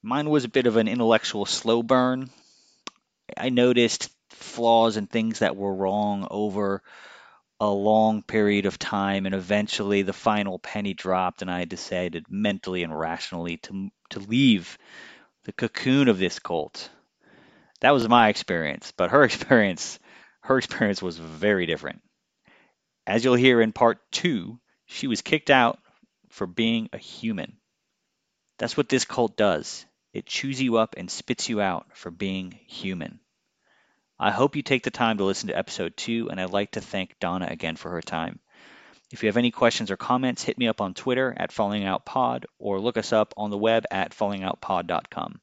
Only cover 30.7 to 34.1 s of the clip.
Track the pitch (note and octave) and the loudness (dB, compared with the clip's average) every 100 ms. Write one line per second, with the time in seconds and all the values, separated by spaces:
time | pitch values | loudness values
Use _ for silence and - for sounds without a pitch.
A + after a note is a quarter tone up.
30.7 | A2+ A2 - F#2 - - B2+ - G#2+ G2 | 2 0 -4 -12 -12 -8 -6 -2 0 0
31.7 | E2+ - - - E2+ G2+ F#2+ F#2 E2 _ | -2 -8 -16 -16 -8 -6 -6 -8 -14 _
32.7 | - G2 F#2 D2+ - _ _ _ _ _ | -10 -8 -8 -10 -14 _ _ _ _ _
33.7 | _ _ _ _ | _ _ _ _